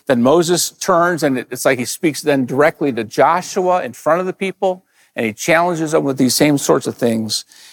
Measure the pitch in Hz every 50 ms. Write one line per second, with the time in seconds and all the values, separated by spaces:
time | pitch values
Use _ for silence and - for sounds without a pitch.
0 | _ - 131 120 117 131 156 175 170 160 180 165 - - - - - - 185 165
1 | 170 175 175 151 160 143 131 123 - - 123 - - 139 135 120 120 - - -
2 | - 160 139 - - 147 143 139 127 - 131 131 147 165 - - 160 143 117 113
3 | 113 107 - 151 131 147 165 180 175 - - 202 185 180 175 - - 123 113 -
4 | - 151 160 180 185 185 180 - 196 190 180 _ 202 190 185 185 _ _ _ _
5 | _ _ - - 120 110 107 - - - 170 165 175 180 175 156 160 151 156 156
6 | 151 139 135 131 135 123 120 - - - 151 135 - - 156 139 - 120 110 -
7 | 131 117 113 113 110 104 101 - - _ _ - - -